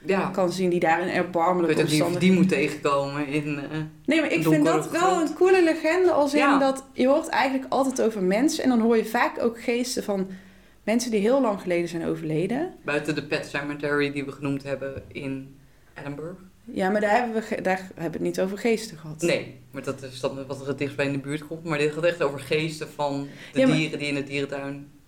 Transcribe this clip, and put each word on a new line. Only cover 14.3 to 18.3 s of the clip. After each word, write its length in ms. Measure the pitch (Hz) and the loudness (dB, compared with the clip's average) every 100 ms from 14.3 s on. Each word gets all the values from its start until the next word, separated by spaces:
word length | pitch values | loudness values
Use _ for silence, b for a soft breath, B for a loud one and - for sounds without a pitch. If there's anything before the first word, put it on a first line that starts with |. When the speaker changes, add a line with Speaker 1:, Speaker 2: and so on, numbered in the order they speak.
Speaker 1:
genoemd 300 | 135 143 139 | -6 -4 -4
hebben 400 | 143 131 135 135 - | -6 -6 -6 -10 -12
in 440 | - 139 135 135 - b b b | -10 -8 -8 -12 -20 b b b
Edinburgh. 460 | - 143 147 160 185 - - 233 | -14 -12 -10 -12 -14 -20 -20 -10
Speaker 2:
Ja, 180 | 202 185 | -2 0
maar 100 | 208 | 0
daar 100 | 208 220 | 2 2
hebben 180 | 240 | 2
we 80 | 220 | -4
ge-, 200 | 220 - | -4 -4
daar 140 | 185 185 | -2 -2
hebben 240 | 185 - | -4 -8
we 60 | 170 | -8
het 100 | 165 | -4
niet 200 | 175 | -4